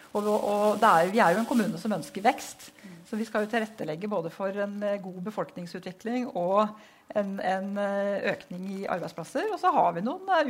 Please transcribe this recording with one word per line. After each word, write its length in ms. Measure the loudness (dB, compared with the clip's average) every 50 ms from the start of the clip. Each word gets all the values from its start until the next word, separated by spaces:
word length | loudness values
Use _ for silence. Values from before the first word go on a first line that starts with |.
| -20 -6 -6
og, 100 | -2 0
og, 200 | 2 2 2 2
og 360 | 2 2 4 4 4 4 6
det 80 | 6 8
er, 220 | 8 8 6 6
vi 80 | 4 6
er 160 | 6 6 6
jo 60 | 4
en 60 | 2
kommune 300 | 2 2 2 2 2 -2 -4
som 140 | -4 -2 -2
ønsker 300 | -2 -4 -6 -8 2 2
vekst, 480 | 2 2 2 -4 -12 -14 -16 -20 -20 -20 -20 -20 -20 -20 -20 -12 -8
så 60 | -6
vi 80 | -6 -6
skal 200 | -2 -2 -2 -2
jo 60 | 0
tilrettelegge 580 | 0 -2 -2 -4 -6 -8 -6 -6 -6 -6 -6 -4
både 220 | -4 -4 -4 -4 -6
for 160 | -6 -6 -6
en, 340 | -4 -4 -4 -4 -4 -6 -4
eh, 140 | -4 -4
god 260 | -4 -6 -8 -10 -8 -10
befolkningsutvikling 1080 | -8 -6 -6 -6 -6 -8 -12 -12 -12 -12 -12 -12 -12 -14 -10 -8 -4 -4 -4 -4 -4 -4
og 340 | -2 0 2 4 4 2 2 -2 -8 -18 -20 -20 _ _ _ -2
en, 280 | -2 -2 -2 -4 -4
en, 360 | -2 0 0 0 -2 -4 -4
eh, 540 | -2 -2 -2 -2 -2 -2 -2 -2 -2 -2 -2 -4
økning 300 | -4 -6 -10 -12 -10 -8 -8
i 160 | -8 -6 -4
arbeidsplasser. 640 | -4 -4 -4 -4 -8 -8 -10 -12 -6 -4 -4 -2 -2 -4
Og 60 | 2
så 140 | 2 4 6
har 200 | 6 4 4 2
vi 80 | 0
noen, 280 | -2 -4 -4 -4 -2 2
eh, 140 | 2 4 4 2